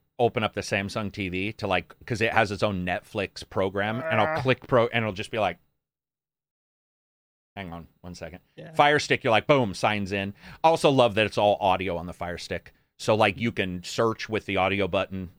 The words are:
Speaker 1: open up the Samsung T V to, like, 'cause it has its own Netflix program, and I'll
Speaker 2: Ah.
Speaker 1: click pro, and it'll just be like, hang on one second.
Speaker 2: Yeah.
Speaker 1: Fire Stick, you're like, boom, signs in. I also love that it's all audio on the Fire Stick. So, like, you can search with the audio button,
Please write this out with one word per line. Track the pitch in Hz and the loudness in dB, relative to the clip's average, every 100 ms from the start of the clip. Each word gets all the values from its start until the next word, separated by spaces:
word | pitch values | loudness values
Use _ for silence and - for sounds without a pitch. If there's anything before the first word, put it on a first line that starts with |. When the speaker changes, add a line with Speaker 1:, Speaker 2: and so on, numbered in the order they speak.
| _ - | _ -2
Speaker 1:
open | 117 117 | 0 0
up | 107 | -4
the | 104 | -4
Samsung | - 101 101 113 101 | -4 -4 -4 -6 -8
T | - 92 | -6 -6
V | 92 101 | -4 -6
to, | - 101 | -6 -2
like, | 90 - - - | -2 -4 -18 -8
'cause | 107 | -2
it | 113 | 2
has | 95 104 | 2 2
its | 98 | 0
own | 107 92 90 | -2 -2 -4
Netflix | 98 - 107 92 - - | -6 -6 -6 -6 -8 -8
program, | 104 95 98 104 120 | -2 -2 -2 -4 -4
and | 107 113 | -2 0
I'll | 107 156 | 2 0
Speaker 2:
Ah. | |
Speaker 1:
click | 131 120 - | 0 -2 2
pro, | 123 117 | 2 2
and | 117 | 0
it'll | 110 | -2
just | 95 - | -6 -6
be | 113 | -2
like, | 95 87 _ _ _ _ _ _ _ _ _ _ _ _ _ _ _ _ _ _ _ 101 | -2 -2 _ _ _ _ _ _ _ _ _ _ _ _ _ _ _ _ _ _ _ -14
hang | 87 | -14
on | 85 73 _ | -14 -18 _
one | 90 87 | -18 -14
second. | 82 90 _ - | -16 -18 _ -20
Speaker 2:
Yeah. | 160 | -6
Speaker 1:
Fire | 160 147 147 | 4 6 4
Stick, | - 123 | 2 0
you're | 127 | 2
like, | 107 - | 2 4
boom, | 139 107 | 4 2
signs | 87 110 107 92 | 0 -2 0 -2
in. | 101 101 - - - | -4 -4 -10 -20 0
I | 160 | 2
also | 165 156 | 4 4
love | 135 120 104 | 6 4 4
that | 104 | 0
it's | 117 | 4
all | 104 101 | 2 4
audio | 98 92 92 85 | 2 2 -2 -6
on | 87 | -8
the | |
Fire | - 87 85 | -8 -8 -8
Stick. | - 87 - _ _ _ | -8 -10 -10 _ _ _
So, | - 107 | 0 4
like, | 107 98 | 4 2
you | 117 | -4
can | - 95 90 | -2 -4 -6
search | - - 113 107 - | -6 0 0 0 -4
with | 107 - | -6 -2
the | 95 | 0
audio | 95 98 95 | 0 0 0
button, | 95 95 95 90 | 0 -2 -8 -10